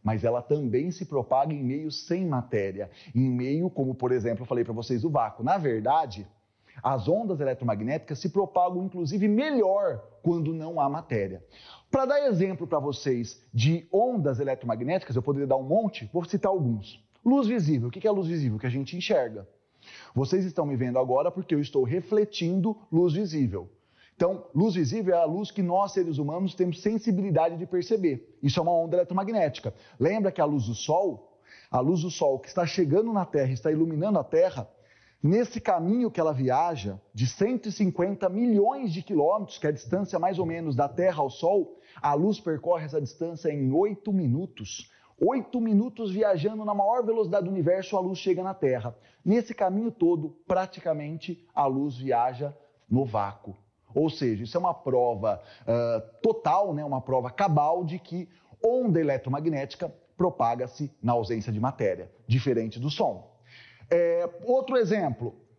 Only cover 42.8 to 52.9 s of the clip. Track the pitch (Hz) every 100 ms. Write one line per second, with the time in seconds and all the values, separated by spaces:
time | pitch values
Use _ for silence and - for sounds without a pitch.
42.8 | 156 156 135 - 165 160 170 147 131 147
43.8 | 202 202 - 196 143 131 185 - 104 -
44.8 | - _ _ _ 190 262 - 247 226 202
45.8 | 247 - 214 185 214 180 190 214 214 202
46.8 | 196 247 226 226 190 202 175 190 160 185
47.8 | 185 196 185 185 190 180 190 190 139 123
48.8 | 110 - _ _ - 226 233 226 190 196
49.8 | 226 226 170 170 151 - - 185 190 -
50.8 | 170 151 147 160 - 170 _ - 139 131
51.8 | 143 123 135 120 127 127 143 143 _ _
52.8 | _